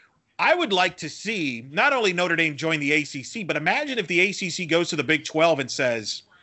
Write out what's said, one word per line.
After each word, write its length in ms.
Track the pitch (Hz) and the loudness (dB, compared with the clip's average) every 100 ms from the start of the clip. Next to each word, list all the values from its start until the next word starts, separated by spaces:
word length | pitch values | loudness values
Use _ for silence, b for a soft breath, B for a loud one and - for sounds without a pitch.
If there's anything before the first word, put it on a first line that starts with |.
| b b _ - | b b _ -2
I 160 | 202 | 2
would 200 | 349 311 | 4 2
like 240 | 185 185 - | 2 2 0
to 100 | 160 | -10
see 580 | - 202 220 147 117 131 | -8 -6 -4 -4 -4 -6
not 240 | 156 262 | 0 2
only 180 | 269 214 | 4 0
Notre 240 | 175 180 165 | 2 0 2
Dame 200 | 165 139 | 0 0
join 200 | 160 156 | -2 0
the 140 | 143 | 2
A 120 | 151 | 2
C 180 | 143 143 | 0 -8
C, 200 | 123 226 | -10 -10
but 140 | 175 151 | -4 -2
imagine 420 | 156 233 302 247 | 0 0 0 -4
if 80 | 175 | 0
the 140 | 175 | 2
A 120 | 190 | 2
C 180 | 190 190 | 0 -6
C 160 | 156 175 | -6 0
goes 240 | 165 175 | 0 0
to 60 | 156 | -2
the 80 | |
Big 200 | 123 156 | 0 -2
twelve 360 | 156 156 165 151 | 0 2 4 4
and 100 | 127 | 0
says, 540 | - 131 117 104 - - b | -2 0 0 -4 -10 -12 b